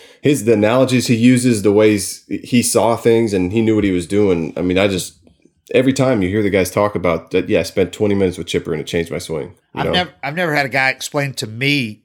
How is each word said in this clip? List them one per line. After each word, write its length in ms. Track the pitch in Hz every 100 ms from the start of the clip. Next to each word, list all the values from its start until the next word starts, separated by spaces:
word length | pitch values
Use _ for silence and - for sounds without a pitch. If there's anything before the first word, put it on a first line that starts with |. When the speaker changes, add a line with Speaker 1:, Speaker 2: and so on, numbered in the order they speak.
| - -
Speaker 1:
his, 240 | 135 143 107
the 80 |
analogies 540 | 107 104 123 127 127 120
he 80 | 117
uses, 460 | 120 127 123 110
the 100 | 104
ways 500 | 101 107 104 92 - -
he 340 | 98 - 123
saw 320 | 113 113 104 113
things 380 | 120 113 113
and 180 | 98 90
he 100 | 110
knew 140 | 110 110
what 80 |
he 80 | 101
was 160 | 90 85
doing. 460 | 101 101 87 80 -
I 40 |
mean, 160 | 90 90
I 100 | 101
just, 280 | 95 - - _ _ _ _ -
every 200 | 117 135
time 280 | 135 131 120
you 80 | 90
hear 120 | 104
the 80 | 101
guys 220 | 95 90
talk 240 | - 104 95
about 360 | 87 82 -
that, 180 | 92 90
"Yeah, 100 | 101
I 40 |
spent 280 | 82 - 90
twenty 220 | - 107 98
minutes 220 | 95 85
with 100 | 82
Chipper 240 | 90 82
and 100 | 78
it 60 | 71
changed 240 | 85 82
my 60 | 73
swing," 300 | - 78 65 - _
you 80 | -
Speaker 2:
I've 40 | 143
Speaker 1:
know? 40 |
Speaker 2:
never, 220 | - 175 -
I've 120 | 139 160
never 200 | 175 147
had 100 | 135
a 40 |
guy 200 | 131 131
explain 440 | 127 - 147 139 123
to 120 | 117
me 540 | 110 139 143 117 104